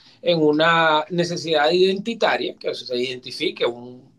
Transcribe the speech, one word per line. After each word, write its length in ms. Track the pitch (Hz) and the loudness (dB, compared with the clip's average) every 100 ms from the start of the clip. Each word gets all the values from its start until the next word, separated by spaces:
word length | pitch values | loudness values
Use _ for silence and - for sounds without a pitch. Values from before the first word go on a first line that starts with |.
| - - | -20 -6
en 180 | 170 170 | 0 2
una 640 | 151 151 165 165 160 151 156 | 4 4 4 4 4 2 0
necesidad 580 | 175 165 175 151 151 151 | -2 -2 -2 0 2 2
identitaria, 840 | 180 190 190 233 226 175 123 - - | 4 2 2 -4 -2 0 0 -4 -6
que 120 | 95 - | -8 -8
se 200 | - 123 | -6 -6
identifique 680 | 127 127 127 - 156 - 131 | -4 -8 -12 -8 -8 -4 -4
un 400 | 120 123 127 - | -4 -14 -18 -20